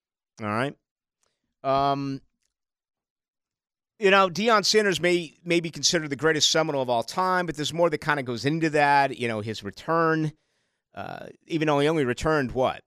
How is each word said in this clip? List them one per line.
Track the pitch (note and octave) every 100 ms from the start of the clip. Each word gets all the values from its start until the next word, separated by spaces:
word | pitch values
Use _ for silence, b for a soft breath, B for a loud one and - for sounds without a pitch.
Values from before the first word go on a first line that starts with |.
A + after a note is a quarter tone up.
| _ _ _ -
All | G#2+
right? | G#2+ C#3 - _ _ _ _ _ _ _ _
Um, | C#3 C3+ C#3 C#3 C#3 C3+ _ _ _ _ _ _ _ _ _ _ _ _ _ _ _ _ _ _
you | F#3+
know, | G3 F#3+
Deion | D#3+ A3+ G#3+
Sanders | F3+ G#3+ G#3 D#3
may, | F3 F3 D#3 _
may | F3 F3
be | E3
considered | D3 C3+ F3 D3+
the | C3+
greatest | D#3 D#3 -
Seminole | D#3+ D#3 C#3
of | B2
all | A#2+
time, | A#2 - F#3 F3+ E3+
but | D3
there's | C#3+
more | D#3 E3+
that | D3+
kinda | D#3+ D3
goes | B2+ A#2+
into | C3 D#3+ D#3+
that. | D3 C#3+ C#3+ C#3 B2
You | A#2
know, | A2
his | G#2+ G#2
return, | G2+ - - E3 E3 D#3+ D#3 - _ _ _ _ _
uh, | - - - - - _
even | D#3+ D#3
though | C#3+
he | D3
only | D#3+
returned, | B2+ B2 D#3 D#3 B2+
what? | A#2 A#2+ C#2